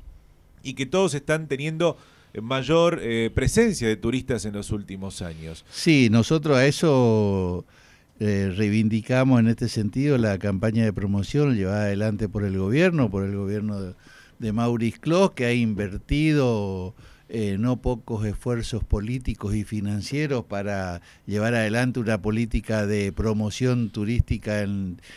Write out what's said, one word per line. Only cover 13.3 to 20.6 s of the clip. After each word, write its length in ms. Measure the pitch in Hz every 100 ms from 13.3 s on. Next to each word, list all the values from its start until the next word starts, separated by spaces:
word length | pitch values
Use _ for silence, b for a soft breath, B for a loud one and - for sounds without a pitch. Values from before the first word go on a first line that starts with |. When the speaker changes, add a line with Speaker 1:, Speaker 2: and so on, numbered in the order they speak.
| 101
Speaker 2:
gobierno 440 | 98 104 107 101
de, 140 | 92 - B B B -
de 140 | 110
Maurice 480 | 107 120 120 113 -
Clos, 320 | - 175 196
que 140 | - 120
ha 60 |
invertido, 1400 | 120 113 107 104 104 - 143 156 147 127 110 101 95 92 - b b -
eh, 280 | 117 104 98
no 220 | 120 127
pocos 440 | 143 117 - 110 107
esfuerzos 580 | 98 127 120 113 110
políticos 720 | - 107 107 127 127 110 101
y 100 | 107
financieros 800 | 98 107 101 104 92 139 151 127
para 560 | - 101